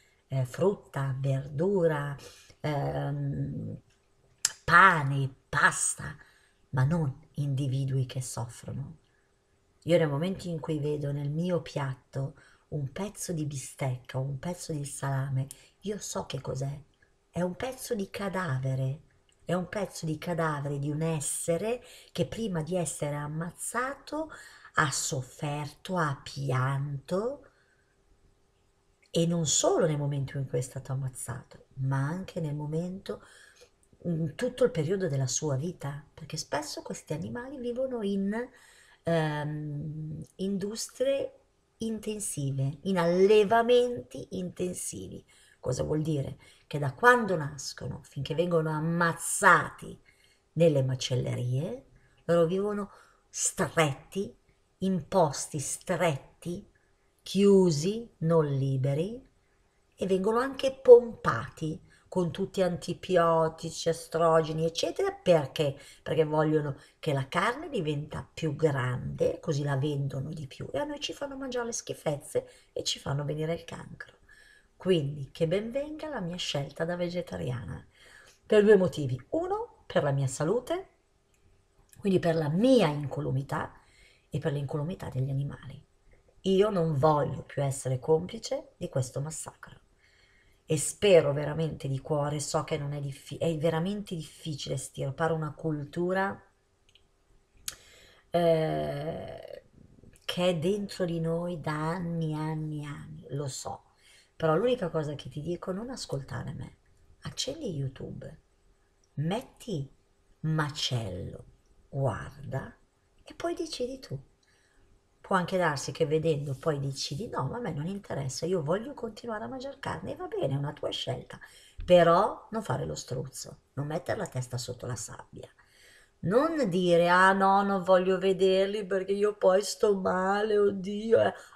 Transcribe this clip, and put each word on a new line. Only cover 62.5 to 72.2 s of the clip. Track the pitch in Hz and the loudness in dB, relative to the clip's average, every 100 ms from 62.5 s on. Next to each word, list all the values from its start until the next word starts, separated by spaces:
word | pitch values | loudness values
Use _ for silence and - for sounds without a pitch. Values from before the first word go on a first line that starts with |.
| - | 0
antibiotici, | 180 170 - 170 - 175 170 165 160 160 165 - 165 | 0 0 -6 -8 2 4 6 4 2 -2 -10 -6 -2
estrogeni, | 160 - 160 165 160 156 156 165 | -2 -2 2 6 6 4 0 -2
eccetera. | - - - 392 | -2 -4 -2 -2
Perché? | - - 160 135 - 143 135 - - | 0 6 6 4 0 0 -2 -12 -14
Perché | - 156 | -4 0
vogliono | 156 151 156 156 147 139 - _ | 2 4 4 2 0 -6 -12 _
che | 151 | -2
la | 139 131 | -2 -2
carne | 170 208 262 339 | 0 0 -2 -4
diventa | 254 156 143 156 156 - | -4 -2 -2 -4 -10 -12
più | - 160 139 | -6 -4 2
grande, | 156 135 127 127 143 143 165 - | 2 2 -2 -2 -4 0 0 -2
così | - 143 | -4 -2
la | 143 135 | 0 0
vendono | 151 143 139 139 147 | 0 -2 -2 -4 -8
di | 156 139 | -8 -12
più, | - - | -12 -8
e | 269 | -6
a | |
noi | 294 285 | -6 -6
ci | - | -8
fanno | - 277 269 | -8 -8 -8
mangiare | 269 240 233 | -6 -6 -4
le | |
schifezze | 233 - - 160 143 | -6 -8 -6 -4 -4